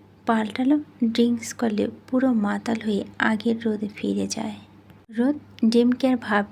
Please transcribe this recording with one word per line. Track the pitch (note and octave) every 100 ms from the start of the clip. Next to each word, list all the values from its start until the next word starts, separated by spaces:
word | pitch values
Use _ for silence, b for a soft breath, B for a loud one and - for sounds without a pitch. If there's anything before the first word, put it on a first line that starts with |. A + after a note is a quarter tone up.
| - - -
পাল্টালো, | A3+ G#3+ A#3 B3+ D4 D4+ -
"ড্রিঙ্কস | A3+ A#3 A#3+ A#3 -
করলে | - A#3 G#3 G3+ - -
পুরো | B3+ C4
মাতাল | A3+ G3+ G3+ A#3 A3+
হয়ে | A3 G3 - -
আগের | A3+ G#3+ A#3 A3+
রোদে | A3+ G#3+ G3+ -
ফিরে | G3+ G3 G3
যায়।" | G#3+ A3 G3+ - - - - -
রোদ | A3+ B3+ D4 - - A3+
ডেমকেয়ার | A#3 A#3+ B3 C4 B3
ভাব | - G#3 G#3